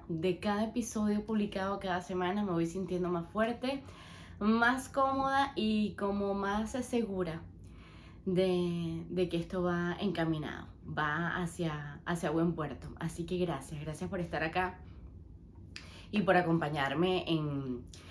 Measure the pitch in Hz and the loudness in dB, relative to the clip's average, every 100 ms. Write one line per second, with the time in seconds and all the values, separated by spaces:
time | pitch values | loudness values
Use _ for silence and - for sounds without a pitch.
0 | - 165 180 175 208 202 220 247 220 220 | -4 -2 0 0 0 0 0 -2 -4 0
1 | 214 208 208 220 202 196 190 196 190 180 | 2 2 2 0 0 0 -2 -2 0 -2
2 | 180 185 180 208 202 170 165 170 175 180 | 0 0 0 2 2 2 2 0 -2 0
3 | 175 175 165 202 226 240 247 277 - - | 0 0 -2 0 0 0 -2 -4 -6 -16
4 | - - - - 208 226 240 254 262 - | -16 -16 -16 -2 2 6 6 4 0 2
5 | 269 277 269 269 277 - 214 214 208 175 | 4 4 4 4 4 2 2 4 2 0
6 | 202 202 202 196 196 208 220 262 247 240 | 0 2 2 2 2 2 0 -2 0 2
7 | 208 196 175 165 - - - - - - | 2 0 0 -2 -8 -14 -16 -18 -18 -18
8 | - - - 180 190 180 175 170 165 165 | -18 -6 2 4 6 4 4 0 -2 -4
9 | 170 175 175 170 170 185 180 175 175 170 | -2 0 2 0 -2 0 2 2 0 0
10 | 202 170 165 160 139 - - - - 156 | 0 2 2 0 -2 -6 -10 -14 -8 -2
11 | 151 151 170 - 170 165 170 151 147 143 | 0 0 0 0 -2 -2 -2 -2 -6 -8
12 | - 170 165 160 170 156 151 - 151 - | -2 0 2 4 4 2 -2 -6 -10 -6
13 | 165 170 170 180 180 139 - 151 151 151 | -6 -4 -4 0 0 -2 -6 -8 -6 -6
14 | 180 190 175 160 160 180 185 185 - - | -4 -4 -2 -2 0 0 0 -2 -12 -16
15 | - - - - - - - - - - | -16 -16 -18 -18 -18 -18 -16 -16 -16 -16
16 | - 208 180 180 170 165 156 151 135 139 | -4 2 6 6 6 4 2 0 0 2
17 | 185 185 - 160 151 139 135 123 123 - | 4 4 2 0 0 -2 -2 -4 -8 -14
18 | - | -16